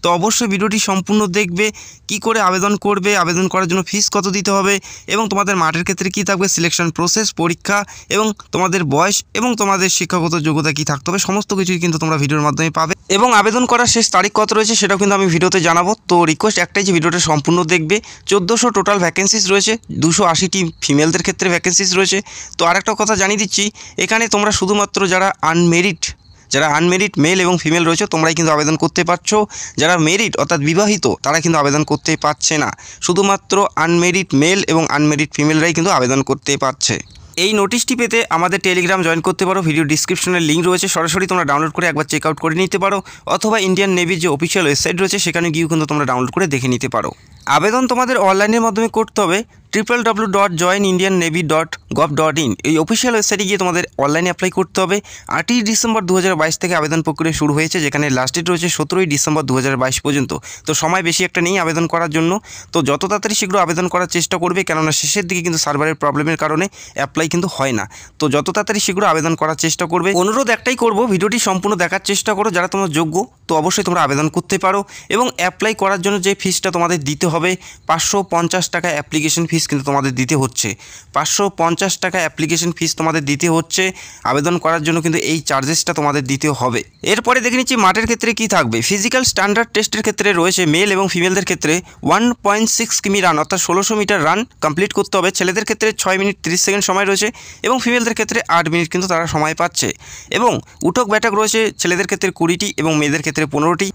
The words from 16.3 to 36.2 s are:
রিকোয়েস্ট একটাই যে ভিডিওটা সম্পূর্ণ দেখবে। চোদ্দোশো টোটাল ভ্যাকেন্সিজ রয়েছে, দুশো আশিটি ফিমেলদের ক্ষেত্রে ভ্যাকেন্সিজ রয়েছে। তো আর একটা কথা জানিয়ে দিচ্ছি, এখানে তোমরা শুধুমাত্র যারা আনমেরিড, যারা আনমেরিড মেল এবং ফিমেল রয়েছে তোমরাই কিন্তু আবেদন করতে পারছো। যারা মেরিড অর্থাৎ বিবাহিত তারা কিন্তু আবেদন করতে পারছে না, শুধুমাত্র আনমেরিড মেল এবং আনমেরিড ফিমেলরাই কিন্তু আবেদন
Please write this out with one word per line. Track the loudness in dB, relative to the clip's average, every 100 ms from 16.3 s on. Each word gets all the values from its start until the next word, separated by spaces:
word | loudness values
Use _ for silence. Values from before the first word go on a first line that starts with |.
রিকোয়েস্ট | 2 0 0
একটাই | -2 0 2
যে | 2
ভিডিওটা | 2 0 0
সম্পূর্ণ | 0 2 2 2
দেখবে। | 0 2 -2 -2 -20 0
চোদ্দোশো | 0 2 2 2 2
টোটাল | 2 2
ভ্যাকেন্সিজ | 2 0 0 0 2
রয়েছে, | 2 2 -2 -4 -2
দুশো | 0 2 2
আশিটি | 2 0 0 -2 -4
ফিমেলদের | 0 2 4 2 -2
ক্ষেত্রে | -2 0
ভ্যাকেন্সিজ | 0 0 0 0 0
রয়েছে। | 2 0 -4 -16 -18 -2
তো | 0
আর | 2
একটা | 0 -2
কথা | 0 2
জানিয়ে | 2 0
দিচ্ছি, | -2 -2 -2 -6 -14 -4
এখানে | 0 0 2
তোমরা | 2 2 0
শুধুমাত্র | 2 2 2 0 2
যারা | 2 2 0 0
আনমেরিড, | 4 4 4 2 0 -6 -10 _ -20 _
যারা | 0 2 2
আনমেরিড | 2 2 0 2
মেল | 2 4
এবং | 2 2
ফিমেল | 2 2 2
রয়েছে | 0 0
তোমরাই | 0 0 2
কিন্তু | 2 2
আবেদন | 2 2
করতে | 0 0 0
পারছো। | 0 2 0 0 -4 -12 -2
যারা | 2 4 2
মেরিড | 2 0 -2
অর্থাৎ | -2 0 2
বিবাহিত | 2 2 2 0 0
তারা | 0 0
কিন্তু | 2 2
আবেদন | 2 2 0
করতে | -2 0 0
পারছে | 0 -2 -2 0
না, | -2 -4 -16 -10 -2
শুধুমাত্র | 2 2 0 _ 0 0 0 2
আনমেরিড | 2 2 0 0 2
মেল | 2 2 2
এবং | 0 2 2
আনমেরিড | 2 2 -2 0
ফিমেলরাই | 2 2 2 0
কিন্তু | 2 2
আবেদন | 2 0